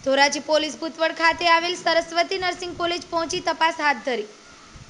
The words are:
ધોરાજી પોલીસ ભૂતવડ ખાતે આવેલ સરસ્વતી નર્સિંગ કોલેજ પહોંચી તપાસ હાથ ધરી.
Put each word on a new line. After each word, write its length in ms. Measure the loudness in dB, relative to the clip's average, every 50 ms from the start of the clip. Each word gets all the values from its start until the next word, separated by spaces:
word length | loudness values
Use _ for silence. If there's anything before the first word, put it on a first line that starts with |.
| 2
ધોરાજી 340 | 2 4 4 4 4 2 -2
પોલીસ 380 | 0 2 2 2 2 0 -6 -6
ભૂતવડ 320 | -8 -8 -4 -2 -2 -2
ખાતે 360 | 0 2 2 2 2 4 4
આવેલ 280 | 4 4 4 4 0 -4
સરસ્વતી 640 | -2 -2 2 2 2 0 0 0 0 0 0 -2
નર્સિંગ 400 | -2 -2 -4 -4 -4 -8 -10 -6
કોલેજ 240 | -4 -2 -2 -2 -4 -6 -4
પહોંચી 300 | -4 -4 -2 -2 -4 -4
તપાસ 360 | -2 -4 0 2 0 0 0 2
હાથ 180 | 0 0 0 0 -2
ધરી. 180 | -4 -4 -4 -4 -8 -14 -20 -20 -20 -20 -20 -20 -20 -20 -20 -20